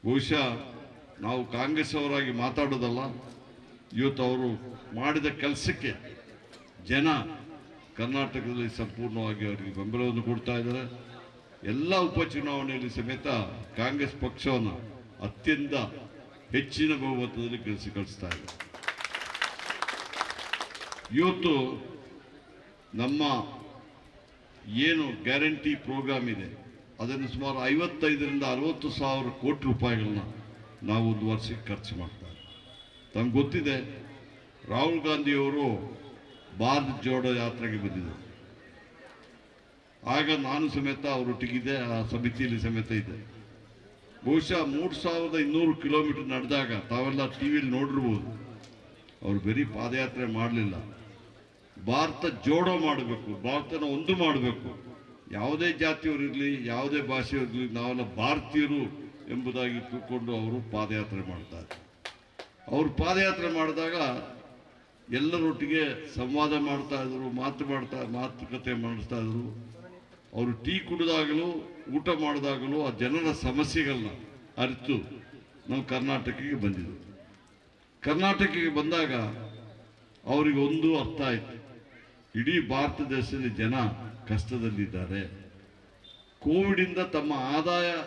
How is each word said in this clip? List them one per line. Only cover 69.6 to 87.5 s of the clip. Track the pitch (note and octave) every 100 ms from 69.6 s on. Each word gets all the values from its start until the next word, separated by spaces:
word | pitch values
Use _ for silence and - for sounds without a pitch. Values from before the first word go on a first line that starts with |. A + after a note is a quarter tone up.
| - - - - - - - -
ಅವರು | B2 A2+
ಟೀ | B2 F#3 -
ಕುಡಿದಾಗಲೂ, | E3+ E3 D#3+ D3+ D#3 F3 D#3+ - - - C#3
ಊಟ | E3+ D#3+
ಮಾಡಿದಾಗಲೂ | D3+ C#3+ C#3+ C3+ C3+ D3 C#3+
ಆ | A2+
ಜನರ | B2 D#3 D#3+ C#3+
ಸಮಸ್ಯೆಗಳನ್ನ | C3 C3 D3 E3 C#3 B2+ G#2+ - - - - -
ಅರಿತು | B2+ B2+ - A#2+ - C3 - - - - -
ನಾವು | C3+ B2
ಕರ್ನಾಟಕಕ್ಕೆ | B2+ C3+ C3+ B2 A#2 C#3 C3+
ಬಂದಿದ್ವಿ. | G2+ F#2 E2+ G2 - - - - - - - - _ _ C#3+
ಕರ್ನಾಟಕಕ್ಕೆ | D3+ G3 G3 G3 E3+ E3 D3
ಬಂದಾಗ | D3+ E3+ D3+ B2 A2 - - - - - - - - - -
ಅವರಿಗೆ | C#3+ D3+ C#3 C#3+
ಒಂದು | D#3+ D#3+ D#3
ಅರ್ಥ | B2 A2+ C3+
ಆಯ್ತು, | A2+ - - - - - - - - - A2
ಇಡೀ | B2+ F3 A#2+
ಭಾರತ | C3+ C#3+ - C#3
ದೇಶದಲ್ಲಿ | C3 A2+ C3+ B2+ G#2+
ಜನ | A2+ C3 A2 - - - -
ಕಷ್ಟದಲ್ಲಿದ್ದಾರೆ. | G#2+ - B2 A2+ G2+ G2+ F2+ F2+ G2 F#2 - G2 - - - - - - - - -
ಕೋವಿಡಿಂದ | D3 E3+ G3 F#3 F#3 F3+ F3+ D#3
ತಮ್ಮ | D3 C#3+ C3